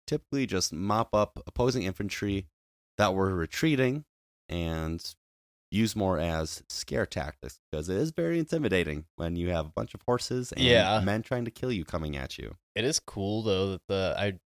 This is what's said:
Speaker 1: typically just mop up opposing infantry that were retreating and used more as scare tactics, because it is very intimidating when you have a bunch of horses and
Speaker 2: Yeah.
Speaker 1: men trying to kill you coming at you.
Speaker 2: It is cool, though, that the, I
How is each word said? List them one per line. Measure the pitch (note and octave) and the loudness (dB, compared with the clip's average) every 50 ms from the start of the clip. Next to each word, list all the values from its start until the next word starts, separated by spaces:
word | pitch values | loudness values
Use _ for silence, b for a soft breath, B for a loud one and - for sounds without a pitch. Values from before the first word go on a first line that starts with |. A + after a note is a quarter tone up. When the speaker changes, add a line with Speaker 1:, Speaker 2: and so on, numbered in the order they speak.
| _ | _
Speaker 1:
typically | - D3+ D3+ - _ - C#3 C3 | -4 -4 -4 -4 _ -2 -2 0
just | - G#2 F#2 F2 - - | 0 0 0 0 -2 -2
mop | D2+ F#2+ G2+ G#2 A2 A2+ - - | -4 -2 0 0 0 2 2 2
up | G#2 G#2 - - - - | 2 2 2 -2 -8 -14
opposing | - - - B2 B2+ B2+ C3 F2+ | -6 -2 0 2 2 2 0 -2
infantry | F#2+ F#2 - G#2 G2 - - G#2 G#2 G2 G2 G2 - _ _ _ _ _ _ _ _ _ | -2 -2 -4 -4 -6 -4 -2 -2 0 0 -2 -4 -6 _ _ _ _ _ _ _ _ _
that | - G#2+ G2 F#2+ | 2 2 4 4
were | F#2+ F#2+ F#2+ F#2+ | 4 2 2 2
retreating | F2 E2 D#2 - - - D#3+ D3+ C3 C3 B2+ C3+ D3+ D3+ _ _ _ _ _ _ _ _ - | 0 -2 -4 -2 0 2 2 4 4 4 2 2 -2 -6 _ _ _ _ _ _ _ _ -6
and | E2 F2 E2+ E2 E2 D#2+ D#2+ D#2+ E2 E2+ - - - _ _ _ _ _ _ _ _ _ _ _ | -4 -2 -2 -2 -2 -2 -2 -2 -4 -6 -8 -10 -14 _ _ _ _ _ _ _ _ _ _ _
used | - G2+ A2+ G#2+ - | 0 2 2 2 2
more | G#2+ G2 F#2+ F#2 | 0 0 2 2
as | D2+ E2 E2+ E2 D#2+ D#2+ D#2+ - - - - | 2 0 0 0 0 -2 -4 -6 -10 -12 -10
scare | - - - - C#3+ B2+ G#2 | -10 -10 -6 -4 -2 -2 -2
tactics, | - - F2+ C#2 D2 - _ - B1 - - _ _ | -2 -4 -6 -6 -6 -8 _ -14 -16 -16 -18 _ _
because | - D2+ D2+ F2 | -6 -4 -2 -2
it | F#2 | 0
is | G2 D3 D#3+ | 0 0 0
very | D#3+ - E3+ E3 E3+ E3+ | -2 -2 -2 0 0 -2
intimidating | D#3 - E3 E3 D3 G#2+ F#2+ F#2 E2+ D#2 D2 D2 D#2 - _ | -2 -2 -2 0 2 2 4 4 2 2 -2 -4 -8 -10 _
when | - E2+ E2+ F2 | -6 -4 -2 -2
you | F2 F2 F2 | 0 0 0
have | F2 E2 D#2 | 0 0 -2
a | D#2 - | -2 -4
bunch | - A2+ - - | -6 -6 -6 -8
of | G2 - | -6 -2
horses | - B2 B2 - - B2+ B2+ B2 - - | -2 -2 0 -2 -2 -4 -4 -4 -4 -2
and | - C3 | 2 4
Speaker 2:
Yeah. | B2 A#2+ A2+ G2+ F#2+ G#2 G#2+ | 6 8 8 6 6 4 2
Speaker 1:
men | F#2+ G2 G#2 A2 | 2 2 0 0
trying | A2+ - C3 B2 A#2 | -2 -2 -4 -4 -4
to | A#2 | -4
kill | - - - B2+ A#2+ | -6 -4 -2 -2 -2
you | F#2 D#2 | -2 -2
coming | - - E2 D#2+ D2+ C#2+ | -4 -4 -4 -2 -2 -4
at | C#2 C2 C2 - | -4 -6 -6 -8
you. | - B1 A1 - - _ _ - | -10 -10 -10 -12 -14 _ _ -4
Speaker 2:
It | G#2 A2 | -2 0
is | C3+ D#3+ - | 0 0 -2
cool, | - - - G#2 G2 G2 G#2+ A2 | -4 -6 -6 -4 -2 0 0 0
though, | A2 A2 G2 F#2 G2 G2 F#2+ | 2 2 2 2 2 0 -2
that | F2 - - | -4 -4 -2
the, | G2+ F#2+ F#2+ F2 D2 | 0 0 2 0 0
I | - G2+ G#2 F#2+ F2 _ | 0 0 -2 -2 -4 _